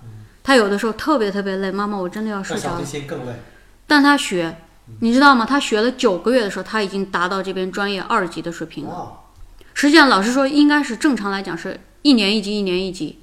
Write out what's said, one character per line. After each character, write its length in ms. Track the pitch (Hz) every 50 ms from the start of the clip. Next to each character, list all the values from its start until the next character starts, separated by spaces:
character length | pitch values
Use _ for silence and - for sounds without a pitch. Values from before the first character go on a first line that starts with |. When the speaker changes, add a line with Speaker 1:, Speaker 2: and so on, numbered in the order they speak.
| -
Speaker 1:
嗯。 60 | - - - - - _ _ -
Speaker 2:
他 140 | - 277
有 100 | 254 214
的 120 | 196 202 202
时 80 | -
候 60 | 226 214
特 240 | 220 - 294 311 262
别 120 | 214 202
特 120 | 185 202 196
别 140 | 196 190
累 120 | 190 196 190 185
，“妈 140 | 196 208
妈， 120 | 208 208 196
我 100 | 185 180
真 160 | 180 208 214
的 60 | 220
要 120 | 208 196 190
睡 140 | - 165 -
着 120 | - 180
了。” 60 | 170 170
Speaker 1:
那 40 | -
小 0 |
提 140 | 135 - 147
琴 80 | 139
更 200 | - 165 139 123
累。 60 | 123 120 - - - - - - _ _ _ _
Speaker 2:
但 160 | - 208 233 269
他 140 | 285 285
学， 400 | 277 - - 202 175 170 165 160 - - - _ _ _ -
Speaker 1:
嗯。 60 | 110 -
Speaker 2:
你 120 | 233 226 233
知 80 | 262
道 140 | 285 285 277
吗？ 100 | 240 220
他 140 | 214 - 190
学 220 | 185 - 226 208 220
了 100 | 247 254
九 240 | 254 - 226 185
个 160 | 170 - 220 254
月 80 | 262 220
的 80 | 196
时 80 | 185 196
候， 40 | 185
他 200 | - - 220 208
已 60 | 190
经 160 | 196 196 196
达 240 | 190 196 180 175 180
到 140 | 196 190 185
这 100 | 190 180
边 180 | 190 185 185
专 200 | 180 208 202 202 202
业 80 | 185
二 260 | 180 - 233 220 185
级 140 | 165 - 165
的 100 | 156 170
水 160 | 165 - 165
平 180 | 156 - - 143
了。 60 | 156
Speaker 1:
哇。 220 | 156 180 - - - - - _ _ - - - - - - - -
Speaker 2:
实 160 | - - 294
际 60 | 285
上， 120 | 330 294 262
老 140 | 220 190 196
实 100 | 233 247
说， 160 | 277 269 269
应 180 | 302 294 294
该 160 | 294 294 294 285
是 140 | 262 226
正 180 | - - 311 262
常 160 | 202 202 202
来 120 | 196 196 196
讲 140 | 190 156
是 220 | 165 - 190 - - - _ _ _
一 140 | - 285 269
年 200 | 226 202 190 214
一 60 | 220
级， 180 | 190 202 208 208
一 40 | 202
年 200 | 190 175 180 190
一 80 | 190
级。 280 | 180 - 160 147 - -